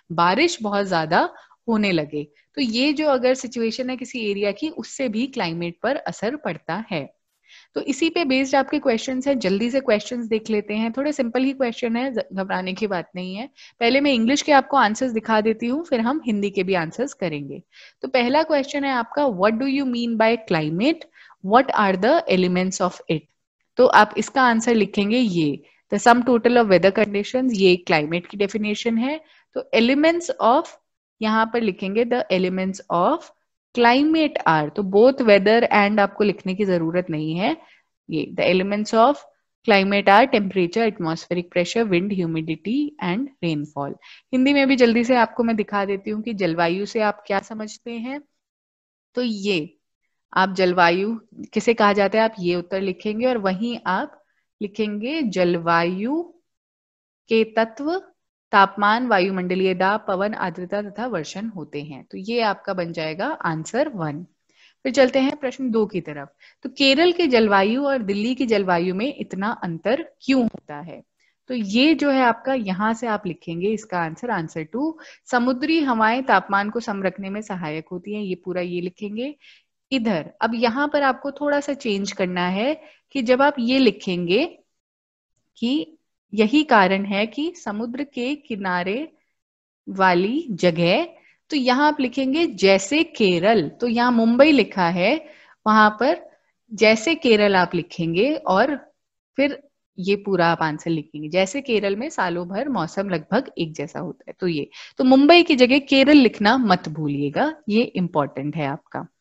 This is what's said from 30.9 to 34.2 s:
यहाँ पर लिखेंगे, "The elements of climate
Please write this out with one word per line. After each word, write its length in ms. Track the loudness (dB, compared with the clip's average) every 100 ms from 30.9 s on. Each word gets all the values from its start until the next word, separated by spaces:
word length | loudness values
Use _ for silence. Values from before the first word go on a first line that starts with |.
| _ _ -6
यहाँ 240 | -2 0 0
पर 140 | 0
लिखेंगे, 440 | -2 -4 -4 -2
"The 180 | 0 -2 0
elements 480 | 0 0 -2 -4 -6 -4
of 260 | 0 0 0 -6 _ _ _ _ 2
climate 560 | 4 4 2 2